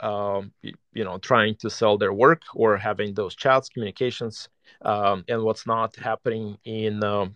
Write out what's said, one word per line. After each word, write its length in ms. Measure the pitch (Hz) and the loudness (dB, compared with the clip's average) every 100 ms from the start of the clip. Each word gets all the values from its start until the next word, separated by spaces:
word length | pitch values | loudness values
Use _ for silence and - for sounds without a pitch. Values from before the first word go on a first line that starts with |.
um, 520 | 110 104 101 98 98 _ | -6 -4 -2 -4 -6 _
y-, 80 | - - _ | -18 -18 _
you 120 | - | -8
know, 140 | 98 92 | -6 -6
trying 360 | - 120 107 107 | 2 4 4 0
to 140 | 110 | -8
sell 260 | - 110 104 | 0 2 4
their 140 | 101 | 2
work 300 | 98 131 165 - | 4 6 6 0
or 220 | - 113 101 | 0 2 2
having 380 | 107 101 104 | 0 -2 -4
those 220 | 101 95 - | -4 -6 -2
chats, 320 | 135 131 131 | 2 2 2
communications, 800 | - 104 - 127 - 117 - - _ _ _ | -6 -6 -2 -4 -4 -8 -10 -18 _ _ _
um, 420 | - 104 101 95 87 | -4 0 2 0 -2
and 140 | 117 | -2
what's 220 | 110 110 - | 0 -2 -2
not 280 | 113 113 | -2 -2
happening 640 | - 120 110 127 110 107 104 | -4 -6 -4 -4 -4 -6 -10
in, 400 | - 110 110 104 | -10 -4 -4 -2
um, 280 | 104 104 95 | 0 0 -2